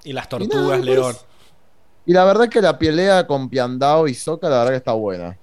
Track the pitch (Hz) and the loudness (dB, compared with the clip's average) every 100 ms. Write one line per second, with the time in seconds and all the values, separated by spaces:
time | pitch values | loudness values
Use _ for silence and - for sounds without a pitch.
0 | 160 127 - 101 208 427 143 131 127 131 | -12 -14 -10 -8 -4 -2 0 0 0 0
1 | 127 117 - - - - - - _ _ | 0 -4 -14 -20 -20 -20 -20 -20 _ _
2 | - 180 190 202 240 233 185 143 160 156 | 0 4 4 4 2 2 2 2 0 0
3 | 190 190 165 139 131 131 123 127 139 156 | 2 2 2 -4 -4 -4 -4 0 2 4
4 | 156 120 - 160 170 127 120 131 131 113 | 2 -2 -8 -6 0 2 2 0 -2 -4
5 | 104 90 87 90 | -4 -6 -8 -14